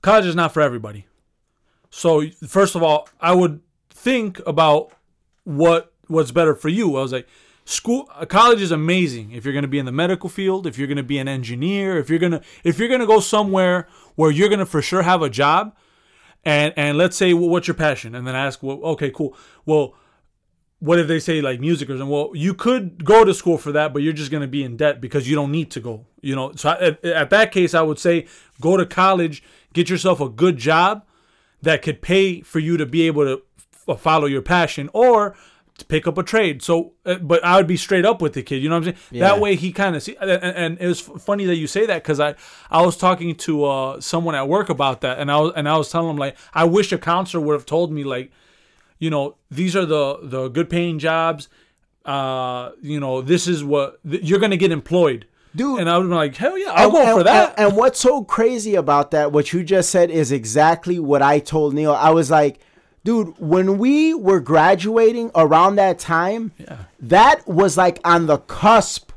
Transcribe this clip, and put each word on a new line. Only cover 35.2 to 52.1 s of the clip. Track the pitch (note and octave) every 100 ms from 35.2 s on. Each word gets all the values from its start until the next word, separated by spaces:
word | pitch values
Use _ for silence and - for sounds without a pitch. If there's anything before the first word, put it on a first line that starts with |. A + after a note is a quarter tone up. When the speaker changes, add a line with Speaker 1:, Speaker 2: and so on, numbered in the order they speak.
| G3+ - _ _ _ -
Speaker 1:
to | -
pick | D#3 E3+
up | D#3+
a |
trade. | F3+ A3+ F#3+ C3+
So, | - E3+ E3+ _ F3+
uh, | F3+
but | D#3 E3
I | F3 F#3
would | E3+
be | F3
straight | - F#3+ F#3+
up | F#3+
with | D#3
the | C#3+
kid, | A2+ C3+
you | D3
know | E3
what | E3+
I'm | F3 _
saying? | B2+
That | F#3 G3+
Speaker 2:
Yeah. |
Speaker 1:
way | G#3 F3+
he | F3+
kinda | F3+ G3 D#3
see, | G3+ B3+
and, | F#3+
and, | F3+ F3+ F3+
and | E3 F3
it | F3+
was | E3+
f-, | - -
funny | - G3+ F#3
that | E3+
you | D3+
say | F#3+ A3
that | E3+ -
'cause | D3
I, | D3 - - - -
I | D#3+ F3
was | E3
talking | F#3 F3+ E3+ D#3+
to, | - D3+ C#3+
uh, | C3+ C3 B2
someone | - E3+ E3+ D3
at | C#3
work | F#3 G3+
about | C#3 C3+ B2+
that, | C3 B2+
and | C#3+
I | D3
was, | D#3+ E3
and | D3
I | D#3+
was | C#3+
telling | E3 E3
him, | D3
like, | C#3 - -
I | D#3
wish | E3 F#3 -
a | F3
counselor | E3 F3 F3+ E3+ D3+
would |
have | D3 -
told | D#3 E3+
me, | D3+ C#3
like, | B2+ C3 _ _ _ _ _ _ _
you | D#3+
know, | D3+ C#3 - _
"These | C3+ F#3 F#3+
are | E3+
the, | D3+ C#3 C#3+
the | C#3+ C3 C3
good | B2 F3
paying | E3+ F3 D#3
jobs, | D#3+ D#3+ E3 D3+ - _ _ _ _ _
uh, | -